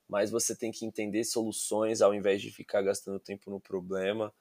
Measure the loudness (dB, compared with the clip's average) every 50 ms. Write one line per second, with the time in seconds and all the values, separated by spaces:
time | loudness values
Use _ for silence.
0 | _ _ 0 0 0 2 0 0 0 -2 -2 -2 -4 -6 -4 -6 -8 -6 -4 -4
1 | -4 0 0 0 0 0 0 0 -2 -2 -4 -4 -4 -2 0 2 2 2 4 6
2 | 6 6 6 4 2 2 2 2 0 -8 -12 -14 -10 -2 0 2 2 2 0 0
3 | -4 -8 -8 -8 -8 -10 -12 -12 _ -12 -12 -12 -8 -6 -6 -6 -6 -4 -4 -2
4 | 0 0 0 0 -2 -4 -6 _